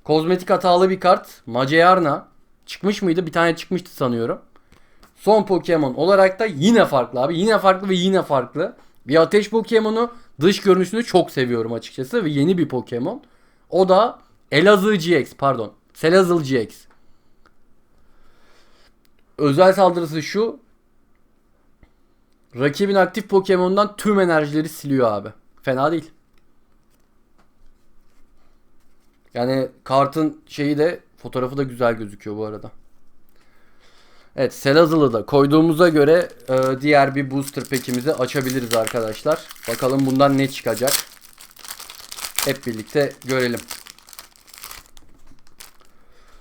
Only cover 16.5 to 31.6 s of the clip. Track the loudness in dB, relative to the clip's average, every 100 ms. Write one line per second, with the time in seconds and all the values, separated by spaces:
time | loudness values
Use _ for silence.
16.5 | -2 -2 -10 -20 _ -20 -20 _ _ _
17.5 | _ _ _ _ _ -20 _ -20 _ _
18.5 | _ _ _ _ _ _ _ _ -2 0
19.5 | 4 4 6 2 0 -4 -8 -6 -4 -4
20.5 | -6 _ _ _ _ _ _ _ _ _
21.5 | _ _ _ _ _ _ _ _ _ _
22.5 | -4 -4 -2 0 2 0 -2 -2 0 2
23.5 | 0 2 0 -2 -2 -2 2 2 0 0
24.5 | -4 -4 -8 -4 0 0 -2 -8 -18 _
25.5 | _ -6 -2 -2 -2 -6 _ _ _ _
26.5 | _ _ _ _ _ _ _ _ _ _
27.5 | _ -20 -20 -20 -20 -20 -20 -20 -20 -20
28.5 | _ _ -20 -20 -20 _ _ _ -6 -4
29.5 | -2 -4 -8 -2 0 0 0 -4 -6 _
30.5 | -6 -4 0 -2 -2 _ _ -10 -6 -6
31.5 | -4